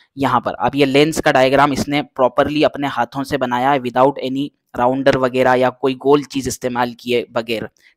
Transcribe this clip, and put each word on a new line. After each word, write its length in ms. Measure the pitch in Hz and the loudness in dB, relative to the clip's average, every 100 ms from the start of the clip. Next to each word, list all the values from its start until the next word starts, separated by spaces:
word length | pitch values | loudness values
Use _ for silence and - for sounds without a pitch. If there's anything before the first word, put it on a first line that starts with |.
| _ 139 | _ -4
यहाँ 220 | 131 123 | -2 0
पर 120 | - - | -2 -4
आप 200 | 120 139 | -2 0
ये 100 | 139 | 2
लेंस 340 | 135 156 151 | 4 2 0
का 120 | 151 | 0
डायग्राम 420 | 135 131 135 143 | 2 4 4 2
इसने 280 | 135 110 143 | 0 -4 -4
प्रॉपरली 640 | 139 - 123 - 139 151 | -4 0 0 2 0 2
अपने 240 | 139 139 139 | 0 0 -6
हाथों 360 | 123 120 139 | -4 -6 -6
से 140 | 135 143 | -6 -4
बनाया 340 | 127 123 131 | -2 -2 0
है, 80 | 143 | 0
without 440 | 123 123 135 135 | 0 2 2 2
any 240 | 131 135 143 - _ 123 | -4 -4 -6 -10 _ -2
राउंडर 400 | 123 135 139 135 | 0 0 2 2
वगैरह 360 | 131 127 127 | 0 0 2
या 160 | 127 127 123 | 2 0 0
कोई 120 | 135 127 | -4 -2
गोल 280 | 135 147 | 2 2
चीज़ 240 | 135 139 123 | 0 -6 -6
इस्तेमाल 460 | - 127 120 123 | -6 -6 -4 -4
किए 320 | 117 120 120 - | -6 -4 -2 -2
बगैर, 380 | 123 113 110 107 _ _ | -6 -6 -6 -8 _ _